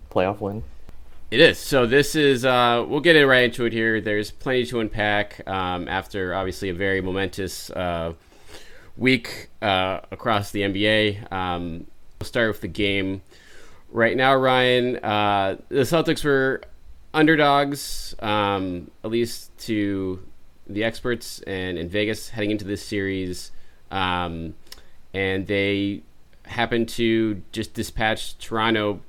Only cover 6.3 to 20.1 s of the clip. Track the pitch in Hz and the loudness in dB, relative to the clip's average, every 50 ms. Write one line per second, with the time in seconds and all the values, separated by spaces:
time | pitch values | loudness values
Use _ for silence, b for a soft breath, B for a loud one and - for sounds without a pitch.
6.3 | 87 95 95 92 90 - 101 95 87 85 98 98 95 95 90 92 92 98 98 92 | -2 -2 -2 -4 -4 -4 -4 -4 -2 -2 0 0 0 0 0 -2 -2 -2 -2 -4
7.3 | - - 95 87 - - - - - 87 90 87 85 85 82 85 85 B B B | -4 -6 -6 -6 -8 -10 -12 -10 -6 -4 -4 -2 -2 -2 -4 -6 -8 B B B
8.3 | B B B B B B B B B B B B B - 113 127 131 123 - - | B B B B B B B B B B B B B 0 2 2 2 2 0 -6
9.3 | - - - - - - 110 104 95 92 92 95 95 - - - 98 - - 120 | -12 -14 -16 -16 -8 -2 0 2 2 2 2 0 -2 -4 -8 -12 -14 -6 -2 0
10.3 | 110 101 104 - - 101 98 101 95 98 104 107 110 107 107 104 98 101 113 - | 0 0 0 -2 -2 0 0 0 0 2 2 4 4 4 4 2 0 -4 -8 -8
11.3 | 98 95 92 90 87 87 87 87 80 82 80 - - - - - - - - - | -6 -4 -2 -2 -4 -4 -4 -6 -8 -10 -12 -14 -16 -18 -18 -18 -16 -14 -12 -4
12.3 | - 127 117 110 101 - - 95 78 107 101 101 98 98 95 95 98 98 - B | -2 0 0 0 0 -4 -8 -8 -4 -2 0 0 0 0 0 -2 -4 -6 -10 B
13.3 | B B B B B B B B B B B - - 117 113 113 - 131 131 135 | B B B B B B B B B B B -6 0 2 2 4 4 4 4 6
14.3 | 135 131 131 131 127 127 127 127 123 127 123 123 123 - - 107 104 104 104 104 | 6 6 6 4 6 6 6 6 4 4 2 2 0 -2 -2 0 2 2 4 4
15.3 | 101 101 98 98 92 - - - - 139 131 107 165 165 156 165 151 - - 147 | 4 2 2 0 -2 -4 -6 -2 0 2 2 4 2 2 2 2 0 0 2 2
16.3 | 139 135 131 131 135 - - - - - - - - - - - - 156 156 156 | 2 2 2 2 0 -2 -6 -14 -20 -20 -18 -18 -18 -18 -14 -2 2 4 6 6
17.3 | 160 147 147 143 143 143 143 139 143 139 - - - - - - - - 110 107 | 6 6 6 6 6 4 4 2 -2 -6 -6 -6 -6 -8 -8 -8 -8 -4 -2 0
18.3 | 104 107 101 101 101 98 95 92 90 87 82 - - - - 110 113 117 120 - | 2 2 2 2 2 0 -2 -2 -4 -6 -8 -12 -14 -10 -6 -2 0 0 0 -2
19.3 | - - - - - - - - 110 107 101 101 98 95 95 92 | -4 -10 -14 -16 -18 -12 -6 -2 -2 0 0 0 -2 -2 -2 -4